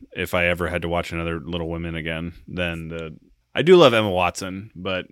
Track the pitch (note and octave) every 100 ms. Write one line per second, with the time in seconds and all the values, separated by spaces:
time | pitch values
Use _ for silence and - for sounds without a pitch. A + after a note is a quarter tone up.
0 | - - F2+ F2+ F2 F2 E2 F2 E2+ F2
1 | - E2+ E2 E2 D2+ F2 E2 E2+ E2+ E2
2 | D#2+ D#2+ E2+ - - F2 F2 E2 D#2+ E2
3 | D#2+ - _ _ _ - D3+ F3+ C#3 A2+
4 | G#2+ F2+ F2 - F#2+ F#2+ A2 F2 F#2+ F#2
5 | -